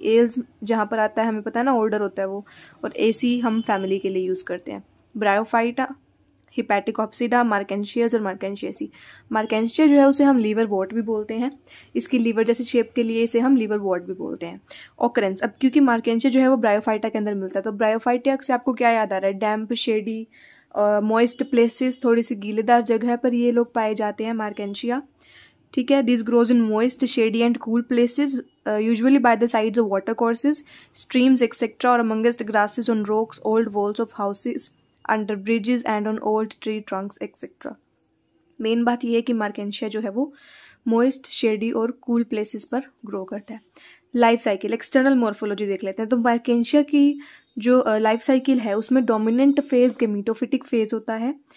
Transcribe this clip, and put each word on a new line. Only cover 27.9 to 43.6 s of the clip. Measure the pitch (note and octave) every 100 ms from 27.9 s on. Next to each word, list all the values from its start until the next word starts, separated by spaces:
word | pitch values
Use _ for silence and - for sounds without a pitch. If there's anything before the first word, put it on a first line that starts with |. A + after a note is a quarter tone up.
places, | A#3+ A#3+ A#3+ C#4+ C4 - _ -
uh, | G#3+ A3
usually | A3 B3+ C#4
by | A#3+ A3
the | A#3 A3+
sides | A3 A3
of | G#3+
water | G3 F#3+ A3+
courses, | A#3 A#3 C#4+ D4 - - _ -
streams, | - B3+ B3+ B3+
et | A#3 -
cetera, | A3+ - B3 A#3+
or |
amongst | A3+ A3 A#3 A#3+ G#3+
grasses | G#3+ G#3 - A#3
on | A3 G#3
rocks, | G#3+ A3 - -
old | A3 A3
walls | G3+ G3+ G#3
of | A3+ -
houses, | G3+ G3+ B3 A#3+ - _ _ _ -
under | G#3+ G#3 G3+
bridges | G3 A3+ G#3 B3
and | A#3 G#3+ G#3+
on | G#3+
old | G#3 G#3+ G#3+
tree | - G#3+ G#3+
trunks, | G#3+ F#3+ G3 -
et | G#3 -
cetera। | F#3+ _ - G#3 _ _ _ _ _ _ _ -
मेन | A3 A#3
बात | A#3 A#3+ A#3
ये | A#3
है |
कि | A#3
Mercantia | A#3 G#3 G#3 G#3 G3+ A3
जो | G#3+
है | A3
वो | G#3 C#4+ - - - - _ -
मॉइस्ट, | A3+ B3+ C4+ -
शेडी | - A3+ G#3+ A3+
और | A3+ A#3
कूल | B3+ - A#3
प्लेसेस | A#3 G#3+ G#3 G#3
पर | - A#3+ C#4 _ G3+
ग्रो | G3+
करता | F#3+ G#3 -
है। | A3